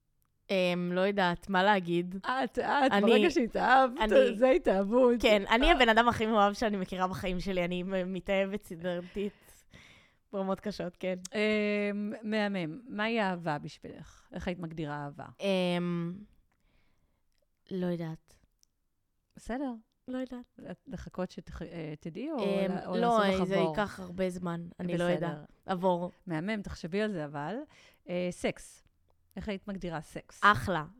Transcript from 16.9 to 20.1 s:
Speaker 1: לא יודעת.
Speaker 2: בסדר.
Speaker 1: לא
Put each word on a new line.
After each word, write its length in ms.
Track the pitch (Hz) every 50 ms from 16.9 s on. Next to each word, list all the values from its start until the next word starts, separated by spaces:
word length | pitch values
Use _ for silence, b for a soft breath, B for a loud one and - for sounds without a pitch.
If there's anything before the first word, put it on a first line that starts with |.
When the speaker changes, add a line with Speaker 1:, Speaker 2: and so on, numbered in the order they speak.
| _ _ _ _ _ _ _ _ _ _ _ _ _ _ _ _
Speaker 1:
לא 160 | 190 185 180
יודעת. 480 | 175 175 170 170 160 160 - _ _ _ _ _ _ _ _ _ _ _ _ _ _ _ _ _ _ _ _ _ _ _
Speaker 2:
בסדר. 360 | - - - 226 262 294 262 240 220 - _ _ _ _
Speaker 1:
לא 100 | -